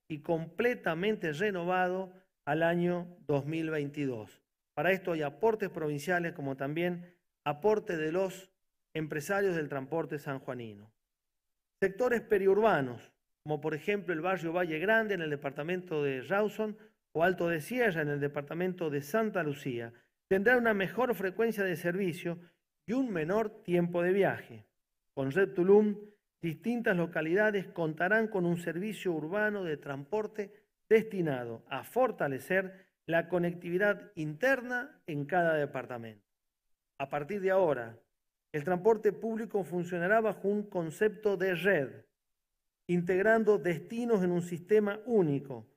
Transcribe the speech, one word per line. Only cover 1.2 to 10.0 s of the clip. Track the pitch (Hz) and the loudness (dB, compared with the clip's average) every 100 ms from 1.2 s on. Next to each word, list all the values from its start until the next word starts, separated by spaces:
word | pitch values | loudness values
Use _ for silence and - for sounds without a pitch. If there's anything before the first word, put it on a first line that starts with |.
| 165 | -4
renovado | 147 208 185 170 185 180 185 185 - _ _ - | -2 -2 -2 -2 0 0 -2 -6 -14 _ _ -4
al | 156 | 0
año | 165 175 175 175 175 - - | 2 2 0 0 -6 -10 -2
dos | 143 135 | -2 -2
mil | 160 160 | -4 -2
veintidós. | 156 143 147 139 120 101 - _ _ _ | -4 -4 -4 -4 -4 -10 -18 _ _ _
Para | - 160 | -2 2
esto | 190 185 | 2 0
hay | 165 | -2
aportes | 143 143 220 220 190 | -2 0 2 2 -2
provinciales | 170 151 147 143 175 170 | -4 -4 -2 0 0 0
como | 160 139 135 | -4 -6 -4
también | 139 156 175 175 175 _ _ _ | -4 -2 -2 -2 -8 _ _ _
aporte | - 147 208 214 208 170 | -6 0 2 2 0 -4
de | 156 | -2
los | 175 190 175 - _ _ _ _ | 0 -2 -4 -16 _ _ _ _
empresarios | 160 156 156 147 196 202 | -8 -6 -6 -2 0 0
del | 170 147 | 0 -2
transporte | 139 131 165 | -6 -4 -4